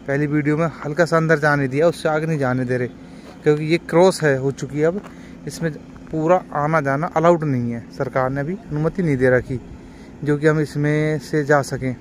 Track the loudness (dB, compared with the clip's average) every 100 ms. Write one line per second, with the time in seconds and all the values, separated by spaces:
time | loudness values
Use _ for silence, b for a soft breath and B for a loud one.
0 | -4 -2 0 0 0 0 -2 -4 -8 0
1 | 2 2 2 2 2 2 0 2 2 2
2 | -2 -2 -2 -2 0 0 -2 -2 -2 -8
3 | B B B B 0 2 2 -2 2 4
4 | 4 4 2 2 0 -4 -8 0 0 0
5 | -10 B B B -14 -6 -6 -6 -16 -20
6 | -8 -4 2 2 2 -2 0 2 2 -2
7 | 0 2 4 4 2 -2 -2 -6 -10 -8
8 | -4 -2 -2 -2 -6 -8 -8 -4 -2 0
9 | 0 2 4 4 0 -10 -10 B B B
10 | B B -4 0 2 2 -2 -2 0 0
11 | 0 -4 -4 -4 2 2 2 -6 -6 -8